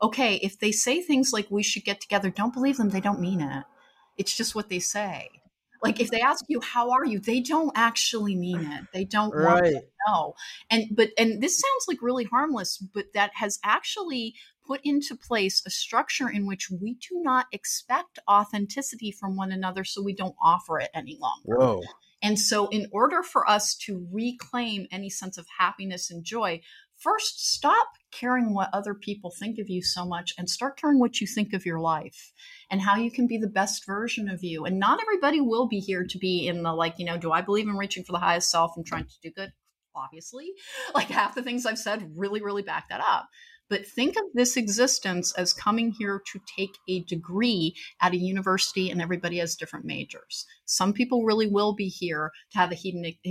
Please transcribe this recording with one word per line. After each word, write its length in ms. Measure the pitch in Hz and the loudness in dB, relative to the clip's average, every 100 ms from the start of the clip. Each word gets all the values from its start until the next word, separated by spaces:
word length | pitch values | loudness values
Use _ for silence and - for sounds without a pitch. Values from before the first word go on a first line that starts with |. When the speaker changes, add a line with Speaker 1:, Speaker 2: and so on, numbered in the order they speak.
Speaker 1:
"Okay, 320 | 214 233 240 196 | 0 4 2 2
if 160 | 196 - | -2 0
they 120 | 214 | 0
say 300 | 208 247 320 | 2 2 2
things 320 | 359 269 262 | 4 4 4
like, 180 | 214 208 | 2 0
'We 120 | 202 | 0
should 220 | 202 202 202 | 0 -2 -4
get 160 | 202 | -6
together,' 260 | - 202 190 | 0 0 0
don't 240 | 202 226 | 0 -2
believe 240 | 247 277 269 | 2 2 4
them. 140 | 208 | 2
They 100 | 190 | 2
don't 200 | 202 208 | 0 0
mean 200 | 175 185 | 0 0
it. 240 | 139 135 - _ _ _ _ - | -2 -4 -10 _ _ _ _ -6
It's 180 | 190 - | -4 -2
just 180 | 226 | -2
what 140 | 214 208 | -4 -4
they 120 | 180 | -4
say." 500 | - 202 202 147 - _ _ _ _ - | -2 -2 -4 -6 -12 _ _ _ _ -2
Like, 160 | 220 214 | 0 2
if 120 | 240 | 2
they 100 | 226 | 4
ask 240 | 262 320 - | 4 2 0
you, 120 | 240 | -2
"How 300 | - 240 240 | 0 0 4
are 160 | 254 277 | 4 2
you?" 120 | 202 | 0
they 220 | 226 247 | 0 0
don't 320 | 254 311 311 | 2 2 2
actually 600 | 214 233 - - 226 208 180 | 4 2 2 0 0 0 0
mean 340 | 180 170 151 | 0 -2 -2
it. 140 | 147 - | -8 -8
They 140 | 185 196 | -6 -2
don't 280 | 214 214 156 | 0 2 4
want 260 | 165 175 | 6 8
Speaker 2:
Right. 80 | 175 | 6
Speaker 1:
to 80 | 135 - - 214 | 4 -2 -2 2
know. 280 | 180 151 - - - - | 2 0 -6 -14 -10 0
And, 260 | 226 220 | 0 2
but, 160 | 214 220 - | 4 4 4
and 260 | 226 208 | 2 2
this 160 | 311 - | 0 2
sounds, 280 | 554 523 - | 2 0 -2
like, 140 | 285 | -2
really 220 | 240 254 | 0 -2
harmless, 520 | 208 247 311 233 180 - | 2 2 2 -2 -4 -6
but 380 | 190 208 202 | -8 -8 -4
that 160 | 208 202 - | 0 0 0
has 220 | 208 - | -4 -2
actually 680 | 202 285 - 440 349 254 226 - - _ - | 0 0 0 -6 -4 -4 -6 -10 -20 _ -8
put 140 | 277 | -4
into 320 | 285 285 285 247 | 0 0 0 -8
place 460 | - 226 190 - 190 | -2 0 2 0 -2
a 40 | |
structure 580 | - - 240 294 - 254 | -6 0 0 0 -2 -2
in 180 | 208 196 | -2 -2
which 240 | 190 - | -4 -6
we 240 | 180 214 | -6 -6
do 260 | 247 - 349 | -8 -8 -2
not 240 | 302 254 254 | 2 2 0
expect 720 | 202 - - - 269 359 - - | -6 -6 -6 -2 -2 -2 -6 4
authenticity 840 | 202 208 208 202 277 277 233 214 | 4 4 -2 -4 -4 -6 -6 -10
from 260 | 196 196 190 | -8 -6 -4
one 140 | 190 | -4
another, 320 | 190 185 185 | -4 -4 -4
so 180 | 190 202 | -6 -4
we 120 | 196 | -4
don't 220 | 196 185 - | -4 -6 2
offer 380 | 165 175 - 156 | 4 4 2 -2
it 120 | - | -2
any 220 | 160 - 156 | -6 -10 -4
longer. 380 | 127 - 107 120 | -4 -4 0 6
Speaker 2:
Whoa. 260 | 131 95 87 - _ - | 6 4 -4 -16 _ -4
Speaker 1:
And 160 | 208 214 | 0 2
so 300 | - 214 202 | 2 2 2
in 180 | 214 - | 0 -2
order 300 | 202 277 349 | 2 2 2
for 260 | 349 254 - | 0 2 4
us 260 | 208 208 - - | 4 2 -4 -6
to 200 | 185 175 | -8 -8
reclaim 760 | 202 240 247 - 247 233 202 180 | -4 -4 -6 -6 -4 -4 -6 -8
any 180 | 185 196 | -10 -10
sense 280 | - 185 180 | -8 -10 -12
of 80 | 165 - | -10 -2
happiness 520 | 185 - 190 180 - | 0 -2 -8 -8 -8
and 120 | 170 | -10
joy, 380 | 170 226 196 165 - - _ | -8 -2 -2 -4 -10 -20 _
first 560 | - 320 427 - - - | -4 0 0 0 -4 -4
stop 360 | - 285 440 - - _ | 0 4 4 2 -4 _
caring 420 | - 247 254 220 | -6 0 2 2
what 160 | 196 185 | 0 0
other 220 | 196 202 | -2 -4
people 360 | 202 - 208 180 | -6 -6 -8 -10
think 280 | - 208 220 | -10 -8 -6
of 120 | 196 | -4
you 120 | 180 | -4
so 220 | 180 180 | -2 -4
much 300 | 180 175 180 - | -4 -6 -6 -6
and 120 | 180 | -6
start 300 | - 262 - | -4 -4 0
caring 200 | 302 277 | 4 6
what 220 | 240 - | 6 2
you 60 | 202 | -2
think 260 | 220 208 | -2 -2
of 100 | 190 | -2
your 160 | 180 165 | -2 0
life 520 | 165 156 - - - _ - - - | 2 0 -4 -16 -20 _ -20 -18 -4
and 120 | 196 | 0
how 140 | 196 208 | 2 2
you 140 | 233 | 2
can 160 | 247 240 | 2 2
be 120 | 226 | 2
the 100 | 214 | 0
best 380 | 202 202 - - | 2 0 -2 -4
version 420 | 202 233 226 202 | -4 -4 -4 -4
of 160 | 180 | -4
you. 220 | 180 160 180 | -6 -4 -2
And 120 | 190 | 2
not 220 | 202 349 | 4 2
everybody 400 | - 381 277 311 | 2 2 4 4
will 260 | 254 226 240 | 2 2 0
be 140 | 202 | -2
here 240 | 190 185 | -2 -2
to 140 | 180 180 | -4 -2
be 280 | 185 180 170 | 0 0 0
in 160 | 170 | -2
the, 120 | 165 | -2
like, 240 | 165 165 170 | 0 0 -2
you 80 | 175 | -6
know, 100 | 170 | -4
"Do 160 | 165 | 0
I 80 | 165 | 0
believe 260 | 185 208 214 | 2 2 2
in 100 | 196 | -2
reaching 280 | 196 185 | -4 -6
for 80 | 180 | -4
the 60 | 175 | 0
highest 320 | 180 175 175 | 2 2 2
self 260 | 165 170 170 | 2 2 -2
and 100 | 165 | -8
trying 200 | 165 160 | -8 -8
to 140 | _ | _
do 100 | 165 | -16
good?" 220 | 190 196 - _ _ _ | -12 -12 -14 _ _ _
Obviously, 580 | 151 135 160 - 247 339 392 - | -14 -12 -14 -18 -14 -14 -16 -14
<laughs> 220 | 523 494 | -10 -2
like, 140 | - - | 0 0
half 260 | - 202 | 2 0
the 80 | 254 | 0
things 240 | 247 247 240 | -4 -2 -2
I've 120 | 220 | -2
said 340 | 202 220 160 | -2 -4 -6
really, 280 | 156 196 214 | -6 -4 -2
really 200 | 202 202 | -4 -4
back 280 | 196 156 - | -4 -6 -6
that 100 | 196 | -2
up. 280 | 220 - - - - - - | 2 0 -2 -16 -20 -16 -6
But 180 | 196 - | -6 -4
think 300 | - 285 440 | -2 0 0
of 80 | 392 | -2
this 220 | 247 240 262 | 2 2 2
existence 760 | 208 214 262 - 196 180 175 | 0 2 2 2 -2 -2 -2
as 180 | - 180 | -2 -2
coming 400 | - 208 226 233 | 0 0 2 0
here 280 | 202 202 196 - | -2 -4 -4 -8
to 80 | 196 - - | -16 -12 -8
take 200 | 196 - - | -8 -8 -4
a 160 | 185 | -4
degree 720 | 175 165 170 190 240 196 160 - - - | -4 -8 -4 0 2 2 0 -2 -12 0
at 120 | 180 | 0
a 40 | 180 | 2
university, 760 | 185 196 190 190 - 196 185 | 0 0 0 2 0 0 -2
and 100 | 175 | -2
everybody 380 | 165 175 175 175 | -2 -2 -2 -2
has 160 | 165 | -4
different 300 | - 160 - | -6 -10 -10
majors. 600 | 156 135 139 - - - - - | -8 -8 -10 -14 -14 -12 -12 -12
Some 280 | - - 190 | -2 0 2
people 320 | 202 247 247 | 2 2 2
really 220 | 220 214 214 | 2 2 4
will 260 | 202 208 | 4 2
be 140 | 208 196 | 0 -4
here 460 | - 175 151 156 - - | -4 -4 -4 -4 -8 -6
to 80 | 208 | 0
have 140 | 180 | 0
a 20 | |
hedonic-, 440 | 170 190 175 170 - 185 | 0 -6 -6 -8 -8 -8